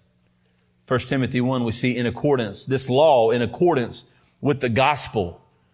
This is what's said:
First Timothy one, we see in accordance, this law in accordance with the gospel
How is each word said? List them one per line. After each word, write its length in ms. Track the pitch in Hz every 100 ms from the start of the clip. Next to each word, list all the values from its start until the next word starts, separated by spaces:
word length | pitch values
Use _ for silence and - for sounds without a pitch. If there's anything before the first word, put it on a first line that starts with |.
| _ _ _ _ _ _ _ _
First 240 | - 127 -
Timothy 320 | 139 120 127
one, 240 | 123 127
we 80 | 117
see 240 | 110 127 120
in 120 | 120
accordance, 580 | - 147 139 110 101 -
this 240 | 127 -
law 400 | 127 160 135 113
in 140 | 120
accordance 600 | 117 120 175 151 113 - - _ _ _
with 180 | 131 139
the 100 | 127
gospel 680 | 113 131 147 - 117 87 85 _ _ _